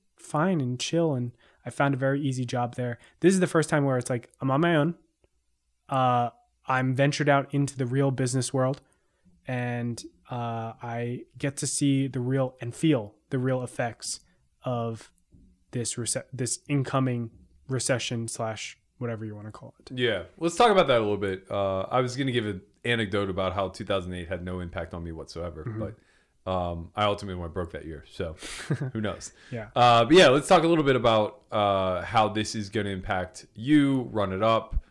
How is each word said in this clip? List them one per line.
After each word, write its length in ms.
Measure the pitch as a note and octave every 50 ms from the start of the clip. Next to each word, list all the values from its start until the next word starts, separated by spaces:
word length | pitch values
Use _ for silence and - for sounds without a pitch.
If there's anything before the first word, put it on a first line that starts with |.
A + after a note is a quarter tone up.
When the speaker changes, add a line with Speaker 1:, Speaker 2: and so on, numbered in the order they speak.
| _ _ _
Speaker 1:
fine 420 | _ - - - D3 E3 F#3+ F#3 D#3
and 180 | C3 B2 B2
chill, 360 | B2 - - D#3+ E3+ E3+ D#3+ C#3
and 180 | B2 B2 B2 - _ _ _ _ _ -
I 40 | C3
found 240 | - - C#3+ C#3 C#3
a 40 |
very 220 | B2+ C3+ C3+ C#3 C#3+
easy 240 | D3+ C3+ B2+ C3 B2
job 320 | A#2 C3 B2 A#2+ A#2+ -
there. 240 | - B2 A#2+ A#2+ - - - _ -
This 120 | - F3+ G3
is 60 | F#3
the 80 | F3+
first 220 | - - E3 D3+ -
time 160 | D#3+ D3 C#3
where 120 | C#3 C3
it's 120 | B2 A#2+ -
like, 200 | B2+ A#2 - - _ -
I'm 100 | C#3 C3+
on 80 | C3 D3
my 160 | E3+ E3+ E3+
own. 200 | D3+ C#3+ E3+ E3+ - _ _ _ _ _ _ _ _ _ _ _ _ _ _ _ _ _
Uh, 440 | - C3+ C3 B2+ B2 B2 A#2+ A#2+ A#2 - _ _ _ _ _ _
I'm 260 | - C3 B2+ B2+ C3 B2+
ventured 340 | B2+ C#3 D3 C#3+ - D3 C#3+
out 240 | C#3 C#3 C3+ - -
into 240 | C#3+ C#3+ C3+ -
the 80 | - C3
real 260 | A#2+ C3 C#3 C#3 C#3
business 420 | C3 B2 C3 B2 B2+ C3 A#2+ - -
world, 280 | C3 C3 C3 C#3+ - _ _ _ _ _ _ _ _ _ _ _ _ _
and, 560 | - B2+ B2 B2 B2 A#2+ A#2+ A#2+ A#2+ A#2 - - - _ _ _ -
uh, 440 | B2+ A#2+ A#2+ A#2 A#2 A2+ A2+ A2+ A2 -
I 420 | - A#2 A#2 A#2 A#2+ A#2+ B2 - - _ -
get 180 | B2 - C#3 -
to 100 | - D3+
see 400 | C3+ - - D3 C#3 C3+ C3+ C3+
the 120 | C3 B2+ C3
real 360 | A#2+ B2+ C3+ C3+ C3 B2+ - -
and 160 | A#2+ A#2+ -
feel 400 | - - D#3+ C#3+ A#2+ G#2 G2 - _ _ -
the 100 | C#3 C3
real 240 | B2+ C3 B2+ B2+ B2
effects 560 | A#2+ - - B2 A2+ A2 - - - - - _ _ _ _ _ _ _ _ -
of 480 | C3 A#2+ A#2 A#2 A#2 A2+ A2+ - - _ _ _ _ _ - - _ _ _ _ _
this 240 | - B2 A2+ - -
rece-, 280 | B2 A2+ - - B2+ - _ C3
this 260 | B2 B2+ A2+ - - _
incoming 640 | - C#3+ C#3 C3 - - C3+ C3 C3 B2 A#2+ A#2 A2+ - - - _ _ _ _ -
recession 580 | C3 B2 - - - - - - B2+ A#2 A2+
slash 500 | A2+ - - A2+ A2 A2 - - - - _ _ _ _
whatever 280 | - B2+ A#2 A2+ G#2 A2
you 100 | G#2+ G#2
wanna 160 | G#2 G#2 A2
call 220 | - - B2+ A#2+ - _
it. 180 | - - C3
Speaker 2:
Yeah. 260 | B2+ B2 A#2 G#2 F2+ E2+ - -
Let's 180 | - D#3+ E3+ E3
talk 160 | - A#3+ A3+
about 160 | G3+ F#3 E3+
that 120 | C#3+ B2 A#2
a 20 | A2
little 140 | G#2 G#2
bit. 280 | F#2 G2+ G2 F#2+ F#2 - -
Uh, 320 | G#2 G2+ G2 G2 F#2+ F#2+
I 180 | F#2+ - - B2+
was 140 | B2+ B2 A#2+
gonna 160 | C3+ C3+ C3+
give 140 | A#2+ A#2+ G#2+
an 160 | G#2+ G2 F#2 - _ _ _ -
anecdote 440 | A#2+ A#2+ A2+ A2 F#2+ G#2 G2+ G2+ F#2+
about 240 | F#2 F#2+ F#2 F#2 F2+
how 140 | G2+ F#2+ F2+
two 140 | - - G#2
thousand 280 | F#2+ G2 F#2+ F2+ F2+ F2+
eight 140 | F2+ E2+ E2+
had 140 | G2 E2+ F2+
no 140 | F2+ F#2 F#2
impact 320 | F2 E2+ - F#2 E2+ E2 -
on 100 | E2+ E2+
me 80 | E2+
whatsoever, 540 | E2 D#2+ D#2+ - - E2+ E2+ E2+ D#2+ D#2+ -
Speaker 1:
Mm-hmm. 140 | A#2 G#2+ A2
Speaker 2:
but, 680 | G#2+ - A2+ _ _ _ _ _ _ _ _ _ - F#2
um, 400 | F#2 F#2 F2 F2 E2+ E2+ E2+ E2+ -
I 80 | G#2+ G#2
ultimately 360 | G#2 G2+ G2 G2+ G2 F2+ F2
went 120 | F2 E2 D#2+
broke 180 | F#2 F2 E2+
that 140 | - D2+ D2+
year, 200 | D#2+ D#2+ C#2+ - -
so 240 | - - F#2 D#2+ E2
Speaker 1:
<laughs> 600 | - - - - - - - D3 - C#3+ C3 -
Speaker 2:
who 80 | A2+
knows? 300 | G#2+ G2+ - - - - - _ - -
Speaker 1:
Yeah. 180 | B2 A2+ G#2+ - -
Speaker 2:
Uh, 300 | B2+ B2 B2 A#2+ A#2 A#2
but 80 | A#2 D#3+
yeah, 140 | F#3 F3 C3
let's 180 | A2+ G#2+ -
talk 160 | - F#3+ E3 D#3
a 40 |
little 160 | E3 E3+ D#3 D3
bit 120 | C#3 B2+
about, 460 | B2 A#2+ A#2 A2 A2 G#2+ G2+ - - _ -
uh, 500 | A2+ G#2+ G#2 G2+ G2 F#2+ F#2+ F#2 F2+ F2 E2+
how 260 | - - A2+ G#2+ G#2
this 260 | G2 A2 G#2 - -
is 140 | A2 G2+ G2
gonna 200 | - A2 G2+ G2+
impact 560 | G2 F#2 - - G2 F#2 F2+ - - - - - -
you, 480 | G#2+ A2+ C3+ D3+ D3 C#3 C#3 C3+ C3 A#2+ -
Run 200 | A2 G#2+ G2+ F#2+
It 120 | F#2+ F#2+ A2
Up, 320 | A2+ A2+ A2 G#2+ - - - - _